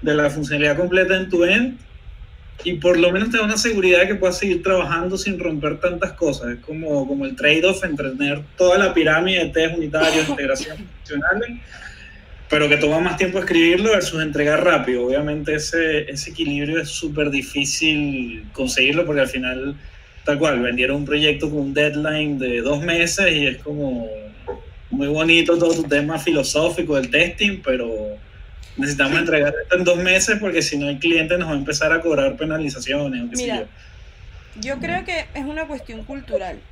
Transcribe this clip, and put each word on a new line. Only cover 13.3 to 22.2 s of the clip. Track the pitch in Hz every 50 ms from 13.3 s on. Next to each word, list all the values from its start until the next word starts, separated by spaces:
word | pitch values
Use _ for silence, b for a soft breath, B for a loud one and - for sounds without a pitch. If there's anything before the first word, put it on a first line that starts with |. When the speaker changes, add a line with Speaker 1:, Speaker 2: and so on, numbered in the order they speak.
| 180 190
Speaker 1:
escribirlo | - - 180 165 165 170 175 180 208 226
versus | 214 196 175 - 165 160
entregar | 156 151 147 147 147 147 151 151 -
rápido. | 180 165 139 127 - 127 123 123 123
Obviamente | 131 143 147 147 147 151 147 151 156
ese, | 151 147 - - 165 165 160 156 151 147 -
ese | 139 143 - -
equilibrio | - - 165 147 143 143 147 147 160 165
es | 151 147
súper | - - - 156 147 151 151 147
difícil | 139 139 127 - - 143 139 135 - - 160 156 156 147 147 143 139 131 123 120 113 110 - - -
conseguirlo | - 135 127 - 135 131 135 143 160 175
porque | 151 151 143
al | 131 127
final, | - 131 127 127 127 131 135 139 143 - B B B B B B B B B
tal | - 147 143
cual, | 156 156 139 123
vendieron | 120 123 123 123 127 127 139 147
un | 143
proyecto | 139 147 147 151 151 147 143 165 151
con | 147 151
un | 139 139 139
deadline | 147 147 151 143 147 151 156 151 151